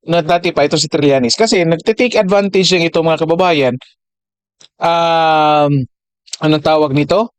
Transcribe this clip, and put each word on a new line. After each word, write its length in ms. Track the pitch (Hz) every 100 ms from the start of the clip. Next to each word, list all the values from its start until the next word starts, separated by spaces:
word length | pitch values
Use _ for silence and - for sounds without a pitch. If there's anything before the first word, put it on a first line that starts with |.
| -
na 160 | 170
dati 320 | 156 175 170 170
pa 80 |
ito 160 | 147 160
si 80 | 156
Trillanes. 480 | 160 143 135 120 -
Kasi 280 | 220 208 165
nagte-take 480 | 165 - 220 247 233
advantage 520 | 190 202 202 190 185 185
yung 80 |
ito, 160 | 165 165
mga 240 | 160 156 160
kababayan. 480 | 170 185 160 131 123 - _ _ _ _ _ _ _ _ _
Um, 1040 | 170 170 170 165 160 156 151 151 147 143 127 _ _ _ _ -
anong 240 | 156 156
tawag 320 | 151 156 151 135
nito? 360 | 147 180 233